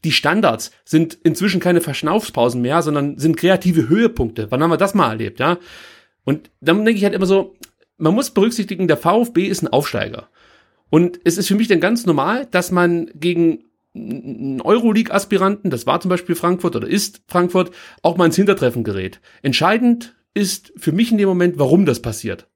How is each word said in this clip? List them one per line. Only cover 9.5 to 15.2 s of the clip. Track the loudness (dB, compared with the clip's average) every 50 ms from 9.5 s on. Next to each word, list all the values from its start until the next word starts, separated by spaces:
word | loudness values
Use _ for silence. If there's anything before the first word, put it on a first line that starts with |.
| -2 -4
ein | -2 0
Aufsteiger. | 0 0 -2 -2 -6 -6 -6 -6 -8 -12 -16 _ _ _ _ _ _ _ _ _ _ _ _ _
Und | 2 4 4 2 -2 -2 _
es | -2 -2
ist | -2 -2 0
für | 0
mich | 0 2 2
dann | 2 2
ganz | 2 0 -2 -2 0
normal, | 0 0 0 0 -2 -4 -4 -6 -4
dass | -4 -4 -2 0
man | 0 2 2 2 0 -2 -4 -8 -10
gegen | -4 -4 -2 0 2 2 2 0 -2 _ _ _ _ _ _ _
einen | -16 -12 -10 -12 -10 -10 -12 -12 -8 -8 -6 -6 -4
Euroleague-Aspiranten, | 0 2 2 4 4 2 2 2 0 0 -2 -4